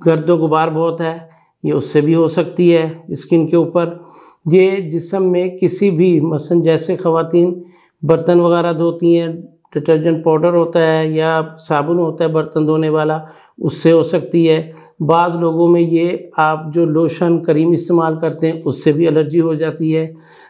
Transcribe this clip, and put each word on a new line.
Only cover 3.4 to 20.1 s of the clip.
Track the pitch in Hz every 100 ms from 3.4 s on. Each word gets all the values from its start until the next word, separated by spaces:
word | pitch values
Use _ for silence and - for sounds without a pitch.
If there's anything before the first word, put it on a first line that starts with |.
| 160
के | 175
ऊपर | 160 175 170 170 - - - _ 160
ये | 185 190 196
जिस्म | 165 160 165 196
में | 185 180 180 180
किसी | 175 180 202
भी, | 160 185 160
मसलन | 160 151 - 175
जैसे | 160 160 160 175
ख़वातीन | 175 165 165 175 175 175 - _ _ _
बर्तन | 147 160 165 175
वगैरह | 170 170 170
धोती | 160 170 170 170
हैं, | 170 165 170 - _ _
डिटर्जेंट | 151 156 160 170 160
पाउडर | 165 156 170
होता | 175 165 170
है | 160 160 156
या | 156 160 160 160 -
साबुन | - 147 151 175
होता | 165 160
है | 160
बर्तन | 156 156 160 151
धोने | 156 156
वाला, | 156 156 156 156 - _ -
उससे | - - 165
हो | 165
सकती | 165 175 - 170 165
है। | 156 160 - - -
बाज़ | 151 165 175 170
लोगों | 165 165 170
में | 170
ये | 170 165 170 180 - -
आप | 156 156 156
जो | 170 160
लोशन | 151 165 160 170 165
क्रीम | 165 156 165
इस्तेमाल | 165 165 170 160 156
करते | 160 147 160
हैं | 165
उससे | 151 - 165
भी | 147 170
एलर्जी | 151 143 170
हो | 165
जाती | 151 160 160 160
है। | 160 160